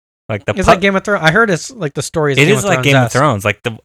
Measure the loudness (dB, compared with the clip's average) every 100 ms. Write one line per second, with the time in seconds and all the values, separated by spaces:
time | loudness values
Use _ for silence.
0 | _ _ -10 -6 -4 0 2 2 2 0
1 | -2 0 2 2 2 -2 -6 -10 -8 -8
2 | -6 -2 0 2 2 2 0 0 2 2
3 | 2 2 0 0 -2 -4 -6 -10